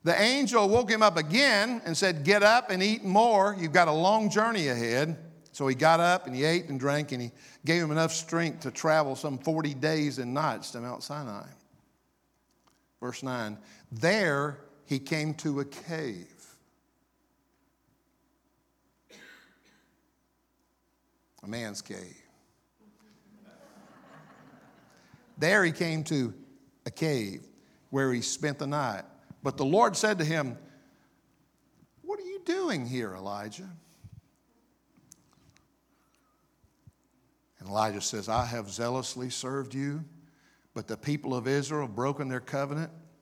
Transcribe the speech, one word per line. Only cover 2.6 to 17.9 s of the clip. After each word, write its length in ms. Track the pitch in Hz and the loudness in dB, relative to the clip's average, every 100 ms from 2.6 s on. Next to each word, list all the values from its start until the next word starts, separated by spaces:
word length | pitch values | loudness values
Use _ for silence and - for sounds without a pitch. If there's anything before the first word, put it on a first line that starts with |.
| - | 2
and 120 | 185 | 0
eat 200 | 202 220 | 2 0
more. 540 | 202 196 233 208 196 196 | 2 4 6 6 4 0
You've 140 | 160 | 2
got 160 | 170 170 | 4 6
a 40 | |
long 360 | 151 185 220 214 | 4 4 4 2
journey 400 | 208 220 220 143 | 2 2 2 0
ahead." 480 | 120 117 120 160 160 - - - | 0 2 2 0 -4 -12 -20 -20
So 140 | - 135 | -2 -2
he 60 | |
got 260 | 123 156 165 | 4 6 6
up 260 | 170 180 135 | 6 2 0
and 80 | |
he 100 | 127 | 0
ate 260 | 151 175 165 | 2 2 0
and 100 | 135 | -2
drank, 320 | 139 147 147 | 0 0 -2
and 80 | 127 | -6
he 100 | 120 - - - 135 | -6 -10 -20 -8 0
gave 160 | 175 | 0
him 80 | 160 | 2
enough 220 | 156 160 | 0 0
strength 480 | - - 165 165 - | -2 -4 -2 -2 -4
to 100 | 135 | -10
travel 440 | - 160 156 139 | -2 2 2 2
some 220 | 131 151 131 | -2 -6 -4
forty 360 | - 160 147 | -2 -2 -2
days 440 | 135 151 156 147 127 | -2 -2 0 -2 -2
and 140 | 120 | -4
nights 380 | 135 151 110 - | -2 -2 -4 -8
to 100 | 120 | -10
Mount 220 | 120 123 | -10 -10
Sinai. 440 | - 147 131 104 - - _ _ _ _ _ _ _ _ _ _ _ _ _ _ | -10 -10 -10 -12 -14 -20 _ _ _ _ _ _ _ _ _ _ _ _ _ _
Verse 220 | 123 - | -10 -8
nine, 360 | 135 123 107 104 - - _ | -6 -4 -6 -10 -18 -20 _
"There 680 | 113 165 214 175 139 147 139 - - - | 0 2 4 2 0 -2 -6 -18 -20 -6
he 120 | 135 | -6
came 360 | 135 160 156 | -2 -2 -2
to 260 | 151 156 139 | -4 -4 -4
a 40 | 139 | -6
cave." 600 | - - 160 139 92 87 - - _ _ _ _ _ _ _ _ _ _ _ _ _ _ | -10 -10 -8 -6 -10 -16 -20 -20 _ _ _ _ _ _ _ _ _ _ _ _ _ _